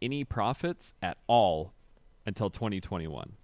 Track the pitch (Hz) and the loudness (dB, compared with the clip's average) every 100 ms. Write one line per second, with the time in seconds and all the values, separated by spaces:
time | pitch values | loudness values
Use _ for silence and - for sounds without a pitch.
0 | 120 143 139 117 107 135 175 175 - - | -4 -2 -4 0 0 0 -2 -4 -8 -6
1 | 90 - - 120 98 80 80 - - - | -6 -4 4 6 6 4 -2 -10 -20 -20
2 | - - - 95 104 - 113 95 - 92 | -20 -12 -6 -2 -2 0 -2 -2 -4 -6
3 | 80 64 - - | -4 -8 -10 -14